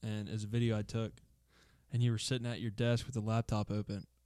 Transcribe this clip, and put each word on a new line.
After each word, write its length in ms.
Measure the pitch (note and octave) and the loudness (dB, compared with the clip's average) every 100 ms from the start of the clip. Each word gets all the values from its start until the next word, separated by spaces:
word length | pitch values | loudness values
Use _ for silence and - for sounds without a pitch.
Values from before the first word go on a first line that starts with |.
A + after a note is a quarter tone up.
and 260 | A2+ G#2+ G#2 | -4 -4 -4
it's 140 | G#2+ | -4
a 40 | G#2 | -2
video 300 | A#2 A#2+ A2 | 2 2 2
I 40 | |
took, 320 | G#2 A2+ A2 - _ _ _ _ _ _ _ | 0 -2 -4 -6 _ _ _ _ _ _ _
and 100 | A#2+ | 2
you 100 | A#2+ | 2
were 60 | A2 | 2
sitting 300 | - B2+ A#2+ | 0 -2 -2
at 120 | A2+ | -4
your 120 | A2+ | -4
desk 340 | G2+ A#2+ A#2 - | 2 4 4 2
with 80 | |
the 80 | A#2+ | -4
laptop 480 | G#2+ A2+ A#2 G#2+ G#2 | 0 0 2 0 0
open, 360 | G#2 G#2 G2+ - _ | -2 -2 -6 -8 _